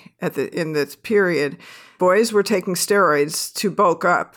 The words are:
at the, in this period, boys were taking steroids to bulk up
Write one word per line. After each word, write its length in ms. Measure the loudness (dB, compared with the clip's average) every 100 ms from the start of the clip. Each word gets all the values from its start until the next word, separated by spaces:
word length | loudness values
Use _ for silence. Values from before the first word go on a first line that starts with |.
| -18 _
at 140 | -6
the, 140 | -4 -6 -4
in 140 | -4
this 220 | -4 -4 -8
period, 640 | -2 2 2 0 -2 -6 -18 -20 -20 -2
boys 340 | 2 4 2
were 100 | 0
taking 300 | 0 -2 -2
steroids 760 | -4 0 2 4 2 0 -4 -8
to 160 | -6 -4
bulk 340 | 0 0 2
up 320 | 0 0 -2